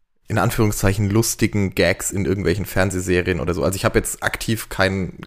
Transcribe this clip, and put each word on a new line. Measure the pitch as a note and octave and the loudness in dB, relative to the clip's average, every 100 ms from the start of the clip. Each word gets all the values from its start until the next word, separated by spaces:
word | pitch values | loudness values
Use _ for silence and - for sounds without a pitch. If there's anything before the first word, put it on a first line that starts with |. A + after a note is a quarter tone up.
| _ _ - | _ _ -4
in | G#2+ | 0
Anführungszeichen, | G2+ - G#2+ - G2+ G2 G2+ | 0 2 2 2 2 2 2
lustigen | G#2+ A#2 - G#2+ G#2 F#2+ - | 2 2 2 0 2 0 2
Gags | E2+ - - | 2 2 -2
in | G2 G2 | -2 -2
irgendwelchen | G2 E2 G2+ - | 0 0 0 -2
Fernsehserien | G2 F#2+ F#2 F#2 F2+ F2+ F2+ | 0 0 0 0 2 2 0
oder | E2+ | 0
so. | F2 F2 | 0 0
Also | F#2+ | 0
ich | |
hab | A2+ A2+ | 0 0
jetzt | - - | -2 -4
aktiv | - - - A2 - | -6 -6 -4 -4 -4
kein, | - F#2+ G2 F2+ - | 0 0 0 -4 -8